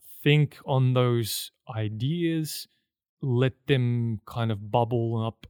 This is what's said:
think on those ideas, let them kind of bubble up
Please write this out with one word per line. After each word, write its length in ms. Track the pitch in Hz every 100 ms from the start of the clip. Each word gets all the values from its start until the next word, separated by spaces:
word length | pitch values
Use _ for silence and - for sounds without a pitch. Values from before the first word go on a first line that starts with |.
| - -
think 360 | 143 147 143 - -
on 260 | 131 127
those 600 | 127 123 120 107 - - _ -
ideas, 920 | 110 107 107 131 170 165 165 156 - - _ _ _ _ _
let 300 | 139 120 131 - -
them 520 | 139 120 120 117 104 -
kind 240 | 120 113
of 200 | 104 104
bubble 520 | 120 117 120 117 113
up 220 | 113 - -